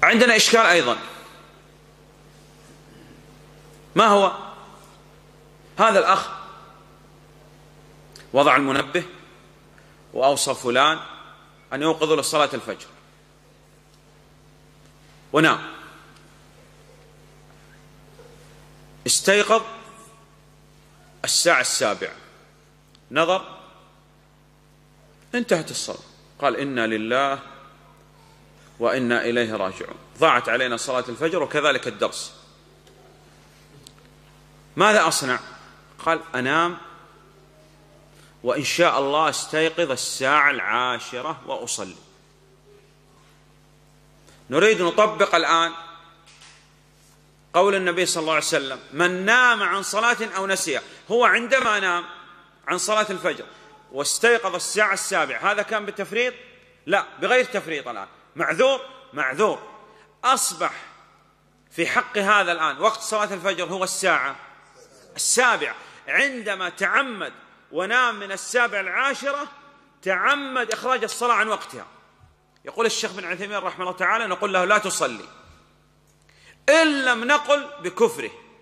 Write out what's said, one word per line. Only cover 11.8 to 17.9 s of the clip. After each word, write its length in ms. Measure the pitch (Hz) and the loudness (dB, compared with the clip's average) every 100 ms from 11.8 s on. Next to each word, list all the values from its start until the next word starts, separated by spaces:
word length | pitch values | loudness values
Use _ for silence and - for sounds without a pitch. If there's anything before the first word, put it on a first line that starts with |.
يوقظ 300 | 151 156 156 | 0 0 2
له 100 | 156 | 2
صلاة 280 | 135 151 143 | 2 2 2
الفجر 340 | 127 - 98 - - - _ _ _ _ _ _ _ _ _ _ _ _ _ _ _ _ _ - _ - - - | 0 -8 -10 -12 -20 -20 _ _ _ _ _ _ _ _ _ _ _ _ _ _ _ _ _ -20 _ -20 -20 -2
ونام، 400 | 143 160 95 - - - - - - - - - - - - - - - - - - - - - - - | 4 4 2 -4 -16 -20 -20 -20 -20 -20 -20 -20 -20 -20 -20 -20 -20 -20 -20 -20 -20 -20 -20 -20 -20 -20